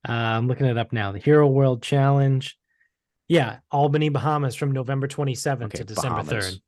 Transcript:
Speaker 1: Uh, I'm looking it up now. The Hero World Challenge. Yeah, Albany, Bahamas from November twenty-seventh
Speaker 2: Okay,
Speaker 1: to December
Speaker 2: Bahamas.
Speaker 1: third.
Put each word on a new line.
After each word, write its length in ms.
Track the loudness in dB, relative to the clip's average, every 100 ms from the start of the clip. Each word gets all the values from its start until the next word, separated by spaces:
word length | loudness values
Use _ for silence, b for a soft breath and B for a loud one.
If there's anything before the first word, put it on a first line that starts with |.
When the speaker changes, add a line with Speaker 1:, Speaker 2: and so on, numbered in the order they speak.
| -4
Speaker 1:
Uh, 60 |
I'm 360 | -2 0 0 0
looking 180 | 0 0
it 100 | 0
up 160 | -2
now. 200 | -4 -4
The 60 | -2
Hero 280 | 4 6 6
World 360 | 4 2 0
Challenge. 760 | -2 2 2 4 2 0 -4 -16 _ _ _ _ _ _ _
Yeah, 340 | 2 2 -6 _
Albany, 400 | 0 2 2 0
Bahamas 440 | 0 0 0 -2
from 160 | -2 -4
November 380 | -2 -4 -4 -4
twenty-seventh 640 | -4 -4 -4 -4 -4 -6
Speaker 2:
Okay, 60 | -10
Speaker 1:
to 60 |
December 380 | -8 -6 -4 -4
Speaker 2:
Bahamas. 280 | -4 -4 -4
Speaker 1:
third. 100 | -8